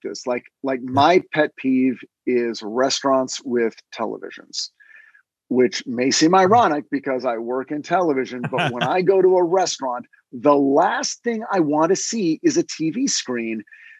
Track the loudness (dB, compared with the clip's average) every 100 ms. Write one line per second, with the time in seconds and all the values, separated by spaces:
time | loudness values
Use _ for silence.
0 | -8 -10 -6 -6 -8 _ -6 -6 -2 4
1 | 4 4 2 -2 -2 -2 0 2 2 0
2 | -8 _ -2 0 -2 -4 -6 -4 -2 -2
3 | 0 0 0 -6 -4 -2 -2 -4 _ -10
4 | -8 -8 -12 -16 -14 -12 -12 _ _ -20
5 | -20 _ _ _ -4 2 2 0 -8 -4
6 | 0 2 4 4 6 4 4 0 -4 -6
7 | -4 -4 -4 -4 -4 -6 -6 -8 -2 0
8 | 0 0 -2 -6 -6 -2 -2 -2 -2 0
9 | 2 4 6 4 2 2 0 -4 -6 -8
10 | -10 _ _ -2 4 4 4 4 2 0
11 | -6 -6 -6 -4 -2 0 0 2 2 2
12 | -2 -2 -2 0 0 0 -2 -4 -4 -2
13 | -2 -2 -4 -6 -4 -8 -10 -20 -20 -20